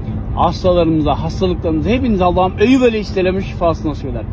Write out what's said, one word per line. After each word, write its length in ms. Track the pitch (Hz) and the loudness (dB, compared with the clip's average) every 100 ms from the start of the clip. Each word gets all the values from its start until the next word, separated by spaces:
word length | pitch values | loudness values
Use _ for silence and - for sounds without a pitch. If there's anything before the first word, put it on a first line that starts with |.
| - - - - | -6 -6 -6 0
Hastalarımıza, 880 | 160 - 185 175 165 156 147 131 | 0 0 2 2 2 2 0 0
hastalıklarımıza 640 | 160 165 185 170 170 160 156 | -2 -2 -2 -2 -2 0 0
hepinize 340 | 254 262 196 | 0 0 2
Allah'ım 300 | 180 175 175 185 | 2 2 0 2
Eyüp 220 | 220 262 | 4 4
Aleyhisselam'ın 580 | 247 220 196 196 185 190 | 4 2 -2 -2 0 0
şifasını 520 | 180 - 170 156 156 | -4 -2 -2 0 -4
nasip 140 | 139 135 | -6 -6
eder. 180 | 123 107 | -6 -8